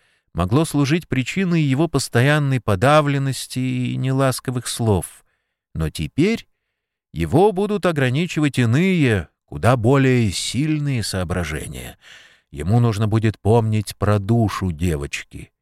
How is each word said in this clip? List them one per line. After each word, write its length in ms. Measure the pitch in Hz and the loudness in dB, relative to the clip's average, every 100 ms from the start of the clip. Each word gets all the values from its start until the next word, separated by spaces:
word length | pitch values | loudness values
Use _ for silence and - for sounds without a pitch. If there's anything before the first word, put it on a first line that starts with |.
| _ _ _ | _ _ _
могло 320 | - 90 127 | -4 0 2
служить 440 | 165 147 135 175 - | 2 0 0 0 -2
причиной 540 | 127 127 180 190 170 | -4 -4 -2 0 0
его 260 | 147 131 170 | 2 0 0
постоянной 720 | 135 - 120 135 151 143 131 | -2 -2 0 2 2 0 -2
подавленности 960 | - 95 127 151 147 139 139 123 - 127 | -2 0 4 4 4 0 -2 -6 -8 -6
и 380 | 127 127 123 127 | -4 -4 -4 -4
неласковых 680 | 131 131 135 123 - 123 - | -2 0 0 0 -4 -6 -6
слов. 580 | - 113 92 - - _ _ _ _ _ | -2 2 0 0 -12 _ _ _ _ _
Но 160 | 78 80 | -6 -6
теперь 560 | - 76 - 185 226 - _ _ _ _ _ _ | -4 -6 0 0 0 -6 _ _ _ _ _ _
его 400 | - 82 139 208 | -6 0 4 4
будут 340 | 185 208 208 180 | 2 -2 0 -2
ограничивать 720 | 151 127 131 175 - 151 127 | 0 0 0 -2 0 -2 2
иные, 720 | 117 131 185 180 131 101 80 _ | 2 2 2 2 2 2 -2 _
куда 320 | - 73 104 127 | -16 -2 0 2
более 540 | 110 139 131 123 110 | 4 4 4 4 2
сильные 680 | 87 - 113 156 151 143 127 | -2 -6 -4 -2 -2 -2 -4
соображения. 960 | 95 95 85 92 78 76 64 64 62 - - - - _ _ | -4 -4 -4 -4 -4 -6 -10 -12 -14 -18 -20 -20 -20 _ _
Ему 300 | 69 80 120 | -8 0 2
нужно 260 | 120 104 110 | 2 0 0
будет 320 | 110 110 - | 0 0 -2
помнить 580 | 101 117 107 107 104 - | 2 2 2 -2 -4 -4
про 220 | 101 104 | 0 0
душу 540 | 98 117 107 - 92 | 2 2 2 0 -4
девочки. 800 | 76 90 73 71 - - 73 - _ | -2 -2 -2 -4 -10 -12 -18 -20 _